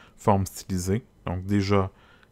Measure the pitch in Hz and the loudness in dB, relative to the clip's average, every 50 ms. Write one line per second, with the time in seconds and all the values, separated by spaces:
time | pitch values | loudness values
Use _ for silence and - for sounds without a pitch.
0 | - - _ - - 113 101 98 92 - - - - - 98 90 90 95 98 117 | -20 -20 _ -2 2 2 2 2 0 -2 -6 -12 -8 -6 -4 -2 0 0 -2 -2
1 | - _ _ _ _ 85 87 92 92 95 101 101 98 98 101 98 95 95 - _ | -4 _ _ _ _ -8 -6 -6 -4 0 0 0 2 2 2 2 0 -2 -6 _
2 | _ _ _ _ _ _ | _ _ _ _ _ _